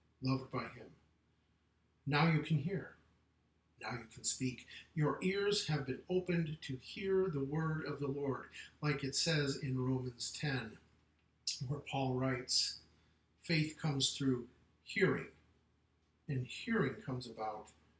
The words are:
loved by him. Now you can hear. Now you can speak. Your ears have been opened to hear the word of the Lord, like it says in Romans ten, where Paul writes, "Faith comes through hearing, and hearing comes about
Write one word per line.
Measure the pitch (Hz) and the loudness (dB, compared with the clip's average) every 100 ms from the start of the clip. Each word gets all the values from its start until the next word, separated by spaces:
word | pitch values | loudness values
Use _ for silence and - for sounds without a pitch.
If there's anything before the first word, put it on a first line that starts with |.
| _ - | _ -4
loved | 131 131 - | 0 0 -2
by | 127 - | -6 -6
him. | - - - _ _ _ _ _ _ _ _ _ _ 135 | -10 -18 -20 _ _ _ _ _ _ _ _ _ _ 0
Now | 147 165 | 4 6
you | 151 | 4
can | - 151 | 4 2
hear. | 175 185 - - _ _ _ _ _ _ _ - | 2 -2 -4 -14 _ _ _ _ _ _ _ -10
Now | - | -6
you | 123 113 | -6 -8
can | - | -6
speak. | - - 127 123 - - - | -4 0 -2 -4 -12 -18 -6
Your | 156 147 - | 0 2 2
ears | 185 196 202 - - | 0 2 2 2 2
have | 147 131 | 0 -2
been | 127 - | -4 0
opened | 180 175 170 151 156 | 0 2 0 0 -4
to | - 127 | -6 -8
hear | - 214 190 190 185 | -8 -4 2 4 4
the | 143 | 2
word | 135 156 160 156 151 | 0 0 0 0 -2
of | 131 | -2
the | 139 | -2
Lord, | 143 139 123 - - - - | 0 -2 -2 -6 -16 -18 -4
like | 147 139 | 0 0
it | 135 - | 0 0
says | 170 151 139 135 | 2 2 2 0
in | 131 127 | -2 0
Romans | 127 127 127 - - | 2 0 -2 -6 -6
ten, | - 151 131 110 - - _ _ _ _ _ - - 127 | -2 -2 -2 -4 -12 -20 _ _ _ _ _ -4 -2 -2
where | 151 | -4
Paul | - 135 131 | -2 0 2
writes, | 127 131 127 - - - - - _ _ _ _ _ | 2 0 0 0 0 0 -4 -16 _ _ _ _ _
"Faith | - 160 151 - | 0 2 2 0
comes | 160 139 - - | 0 2 2 2
through | 135 120 - - _ _ | 2 2 -2 -16 _ _
hearing, | - 202 165 - - - _ _ _ _ _ _ _ _ - | -6 4 4 4 -4 -14 _ _ _ _ _ _ _ _ -4
and | 131 120 | -4 -4
hearing | - 240 220 127 117 | -6 0 2 2 0
comes | 139 123 117 | -6 -6 -6
about | 110 107 107 - - _ | -6 -6 -6 -12 -20 _